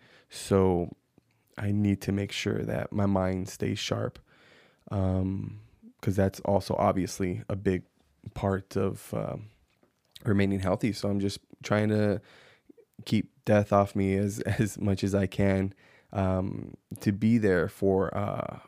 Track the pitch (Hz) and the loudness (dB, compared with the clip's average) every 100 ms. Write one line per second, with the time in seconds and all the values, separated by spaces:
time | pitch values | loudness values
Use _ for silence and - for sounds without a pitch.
0 | _ - _ - - 98 95 87 87 - | _ -20 _ -16 2 4 4 2 -2 -8
1 | _ _ _ _ _ - 104 101 104 98 | _ _ _ _ _ -8 -2 2 2 2
2 | - 98 101 - 104 107 107 - - 104 | 0 -2 -2 -4 -4 -2 -2 -4 -4 0
3 | 101 95 92 92 92 - 104 104 - 107 | 2 2 0 -2 -6 -6 -4 -4 -4 -4
4 | 117 - - _ _ - _ _ - 98 | -4 -8 -20 _ _ -20 _ _ -8 -2
5 | 95 92 95 95 104 104 - _ 220 - | 0 0 -2 -4 -8 -12 -20 _ -20 -8
6 | - 95 95 - - 98 - - 101 92 | -2 2 2 0 0 0 0 2 2 2
7 | 87 - 92 101 - 98 98 92 - _ | -2 -2 -4 -4 -6 -2 0 0 -2 _
8 | _ _ - - 98 95 - 98 98 101 | _ _ -18 -4 -2 -2 -2 -4 -2 -4
9 | - 110 104 - 107 _ _ _ _ _ | -8 -6 -6 -8 -12 _ _ _ _ _
10 | _ - 123 98 98 98 92 101 120 98 | _ -8 0 2 2 0 0 0 0 -2
11 | 101 101 98 - - - - 104 107 107 | -2 -2 -2 -4 -12 -16 -2 0 2 2
12 | 104 90 - - - _ _ - _ - | 2 -2 -6 -20 -20 _ _ -20 _ -18
13 | - 110 - _ - 104 101 101 101 104 | -2 -2 -2 _ 2 2 4 4 2 2
14 | 98 95 101 107 - 101 107 - 104 98 | 0 2 0 -2 -2 0 -2 0 -2 0
15 | 98 95 95 - 98 95 95 - _ - | 0 0 0 2 2 2 0 -6 _ -20
16 | _ 101 95 92 95 - - - _ - | _ -2 0 0 -2 -6 -10 -14 _ -4
17 | 110 101 110 117 104 90 87 - 98 95 | -2 2 4 4 4 4 2 0 2 2
18 | 87 - 101 98 - - | 0 -2 -4 -4 -6 -12